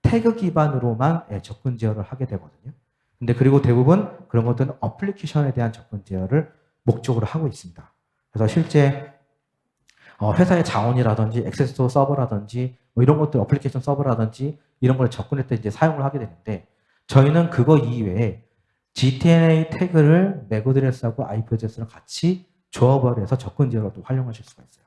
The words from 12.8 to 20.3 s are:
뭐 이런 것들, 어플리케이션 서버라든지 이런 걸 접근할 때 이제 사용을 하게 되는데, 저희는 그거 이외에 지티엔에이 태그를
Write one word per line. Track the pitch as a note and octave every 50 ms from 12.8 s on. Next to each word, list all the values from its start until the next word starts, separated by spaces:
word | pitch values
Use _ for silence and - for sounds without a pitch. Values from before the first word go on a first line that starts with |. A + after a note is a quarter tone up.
| _ _ _
뭐 | A#2 B2+
이런 | C3+ D3+ D3+
것들, | D3+ D3 - B2
어플리케이션 | G2+ - C#3+ - - C3+ - C3
서버라든지 | - C#3+ C#3 C#3 C#3 C3+ A#2 A2+ A2 A2 - - C3+ D3 D3+ _ _ _ _ _
이런 | B2+ B2 C3
걸 | B2+ B2+ A#2
접근할 | - - A2+ - D3 C3+ B2+
때 | - B2
이제 | G#2+ G#2+ G#2
사용을 | G#2+ - D#3 D#3+ D3+ C#3+ C3+
하게 | C#3 C#3 C3+
되는데, | A#2 - E2 _ _ A2 G#2 F2 - _ _ _ _ _ _ _ _
저희는 | - - C3+ C3+ C#3+ D3+ E3+ E3+ E3+
그거 | - - A#2+ C3 D#3 D3
이외에 | A#2 A#2 A#2+ A#2+ A2 F#2+ F2+ G#2+ A#2 G2+ - - _ _ _ _ _ _ _ _ _ _ _
지티엔에이 | - B2+ C3 B2+ - - E3+ E3+ E3 E3 E3 D#3+ D#3+ D#3+ -
태그를 | - - F#3 F3+ F3 D#3+ D3+ D3 D#3+ F3 F#3+ G3